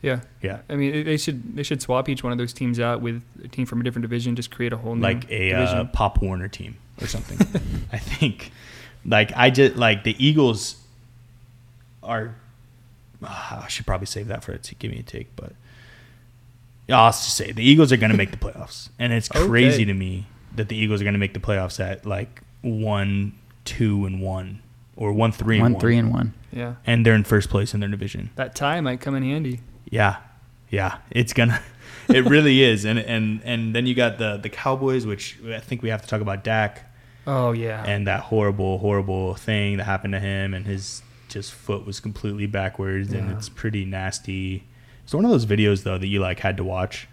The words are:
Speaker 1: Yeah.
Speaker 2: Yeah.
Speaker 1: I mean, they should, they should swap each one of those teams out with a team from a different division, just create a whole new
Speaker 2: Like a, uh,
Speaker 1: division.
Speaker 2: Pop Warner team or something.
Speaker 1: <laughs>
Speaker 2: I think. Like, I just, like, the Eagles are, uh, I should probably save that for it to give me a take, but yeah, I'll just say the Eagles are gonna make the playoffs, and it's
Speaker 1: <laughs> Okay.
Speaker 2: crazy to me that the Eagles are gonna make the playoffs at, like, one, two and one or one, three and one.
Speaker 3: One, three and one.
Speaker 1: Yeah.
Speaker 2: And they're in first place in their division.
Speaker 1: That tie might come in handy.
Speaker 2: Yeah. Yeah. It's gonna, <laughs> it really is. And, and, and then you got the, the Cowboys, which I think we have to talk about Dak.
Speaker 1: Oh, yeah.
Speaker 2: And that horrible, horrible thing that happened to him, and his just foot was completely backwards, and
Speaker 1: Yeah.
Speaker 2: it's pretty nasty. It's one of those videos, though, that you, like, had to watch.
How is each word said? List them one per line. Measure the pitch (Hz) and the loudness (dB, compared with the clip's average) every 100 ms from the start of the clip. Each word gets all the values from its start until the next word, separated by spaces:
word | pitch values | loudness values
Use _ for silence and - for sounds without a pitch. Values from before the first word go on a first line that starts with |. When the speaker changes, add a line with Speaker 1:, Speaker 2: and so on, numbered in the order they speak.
Speaker 1:
Yeah. | 147 131 - - | -2 -4 -6 -8
Speaker 2:
Yeah. | 95 101 - | -8 -8 -8
Speaker 1:
I | 143 | -2
mean, | 139 151 | -2 -2
they | 156 156 | -2 -2
should, | 156 135 117 117 | -2 -6 -8 -8
they | |
should | 143 143 | -4 -4
swap | - 127 131 | -2 -2 0
each | 135 | -4
one | 123 | -4
of | 120 | -4
those | 120 | -6
teams | - 127 120 | -4 -2 0
out | 120 117 | 0 -2
with | 120 117 - - | -4 -8 -10 -20
a | - | -14
team | - 123 | -6 -4
from | 120 | -2
a | |
different | 123 120 | -4 -4
division, | 117 120 120 120 | -4 -4 -2 -4
just | 117 | -6
create | - 120 | -6 -4
a | 117 | -4
whole | 113 117 | -6 -2
new | |
Speaker 2:
Like | 101 120 120 | 0 -2 -4
a, | 107 95 | -2 0
uh, | 92 | 2
Speaker 1:
division. | 90 90 123 | 2 0 -2
Speaker 2:
Pop | - 104 - | 0 0 2
Warner | 98 92 92 | 0 -2 -6
team | - 98 113 - - | -10 -14 -16 -20 -12
or | - | -8
something. | - - - | -8 -8 0
Speaker 1:
<laughs> | - - - - - | 0 0 -4 -6 -6
Speaker 2:
I | 110 | -8
think. | - - 147 101 - - - - - - - | -8 -2 -2 -4 -12 -20 -20 -20 -20 -14 0
Like, | 107 107 - | 2 2 6
I | 127 | 4
just, | 127 135 120 | 8 4 6
like, | 117 104 110 | 2 2 0
the | 107 | 2
Eagles | 135 151 135 110 - - - - - - - - - - - - - - | 4 6 4 2 -4 -12 -20 -20 -20 -20 -20 -20 -20 -20 -20 -20 -20 -20
are, | - 117 110 113 - _ - - - - - - | -6 -6 -6 -12 -20 _ -20 -20 -20 -20 -20 -18
uh, | - - - 110 | -14 -12 -10 -12
I | 110 | -10
should | - 110 | -8 -4
probably | 92 104 | -4 -4
save | - 104 | -8 -8
that | 101 | -8
for | - | -8
it | - | -12
to | - - | -12 -10
give | 113 | -10
me | - | -8
a | |
take, | 120 - - - | -10 -12 -12 -14
but | - - - - - - - - - - - - - - - | -16 -18 -20 -20 -20 -20 -20 -20 -20 -20 -20 -20 -20 -20 2
yeah, | 127 | 6
I'll | 113 | 6
just | 110 - - | 6 -4 -4
say | 101 | -4
the | 107 | 2
Eagles | 120 151 151 | 8 8 8
are | 123 | 6
gonna | 110 101 | 6 4
make | 98 | 2
the | - | -2
playoffs, | - - - - - - | -8 -8 -16 -16 -18 -6
and | 120 | -2
it's | 117 110 | 0 0
Speaker 1:
<laughs> | 151 | 0
Okay. | 185 | 4
Speaker 2:
crazy | 117 127 123 107 | 6 6 6 2
to | |
me | 95 92 92 101 - - - | 0 -2 -6 -10 -16 -14 -6
that | 104 | -4
the | 110 | 0
Eagles | 107 104 | 0 2
are | 101 | 2
gonna | 101 | 2
make | 98 | 0
the | - | -2
playoffs | - 98 92 - | -2 -2 -2 -4
at, | 92 95 104 | -6 -6 -6
like, | 98 113 - - - | -6 -6 -12 -20 -10
one, | 123 110 107 104 98 101 101 - - - - | -6 -2 0 0 0 0 -2 -6 -20 -18 -12
two | - 113 101 95 | 0 2 2 0
and | 95 | -4
one | 95 92 92 101 - - - - | -4 -6 -8 -14 -18 -20 -20 -6
or | 107 | -2
one, | 104 113 | 2 2
three | 110 107 110 | 2 2 4
and | |
one. | 117 | 4
Speaker 3:
One, | 117 | 4
three | 117 117 | 4 4
and | 113 | 4
one. | 120 117 - - | 0 -2 -4 -14
Speaker 1:
Yeah. | 123 120 120 - | -10 -10 -8 0
Speaker 2:
And | 117 113 | 4 6
they're | 110 | 6
in | |
first | 101 107 - | 6 2 2
place | 101 104 | 0 0
in | 101 | -2
their | 101 | -4
division. | 101 101 95 104 - | -4 -6 -8 -10 -8
Speaker 1:
That | 131 - | -8 -4
tie | 143 170 | -2 -2
might | 147 127 | -2 -4
come | 139 139 | -4 -2
in | |
handy. | 131 147 143 123 - - - | -2 -2 -4 -6 -12 -20 -8
Speaker 2:
Yeah. | 113 104 95 - - - - - | 2 2 0 -12 -20 -20 -20 -6
Yeah. | 101 92 - - | -2 -2 -4 -6
It's | - 120 | -2 0
gonna, | - 117 117 - - - | 4 2 2 -4 -20 -20
<laughs> | - - | -20 4
it | 127 127 | 6 8
really | 147 151 131 | 8 8 8
is. | 131 110 104 | 8 6 2
And, | 113 | 0
and, | 107 113 107 107 117 | 0 -2 0 -2 -4
and | 117 113 113 | -4 -2 0
then | 123 | 0
you | 123 | 2
got | 120 101 | 2 0
the, | 110 101 | -4 -4
the | 104 | -8
Cowboys, | - 139 135 135 131 110 | -6 -2 0 0 0 -2
which | 101 - - 113 | -6 -8 -14 -12
I | 113 | -12
think | - 120 | -8 -6
we | 117 | -4
have | 107 | -4
to | - | -4
talk | 110 | -4
about | 104 98 | -2 -4
Dak. | 113 110 104 - - - - - - | -2 0 0 -4 -20 -20 -20 -16 -4
Speaker 1:
Oh, | 135 123 | 0 0
yeah. | 117 113 110 107 | 0 -4 -6 -4
Speaker 2:
And | 101 101 | -2 0
that | 95 | -2
horrible, | - 110 104 101 95 92 | 0 0 2 0 -2 0
horrible | 101 101 98 95 92 92 | 0 0 0 -2 -4 -6
thing | - 107 101 101 | -2 -2 0 -2
that | |
happened | 98 95 98 98 | -2 -4 -2 -4
to | |
him, | 98 98 98 95 | -4 -4 -4 -4
and | 101 | -6
his | 98 98 - - - - | -6 -8 -14 -18 -20 -14
just | 104 98 | -12 -12
foot | - - 101 104 | -16 -8 -8 -6
was | 98 | -10
completely | 110 104 107 101 104 | -10 -8 -6 -4 -4
backwards, | 101 95 - 98 95 98 | -2 -4 -4 -4 -4 -4
and | 98 95 | -4 -4
Speaker 1:
Yeah. | 104 | -6
Speaker 2:
it's | 107 | -10
pretty | - 113 107 95 | -8 -6 -4 -4
nasty. | 95 95 - - 95 95 95 - - - - | -6 -6 -8 -8 -6 -6 -8 -12 -20 -20 -20
It's | - | -6
one | 147 | 0
of | 226 | 4
those | 196 113 | 4 4
videos, | 104 107 101 | 4 4 4
though, | 95 95 | 0 -4
that | 95 | -2
you, | 101 | -2
like, | 92 87 | -2 -2
had | 98 95 | -4 -2
to | |
watch. | 92 92 92 - - | -4 -4 -4 -6 -18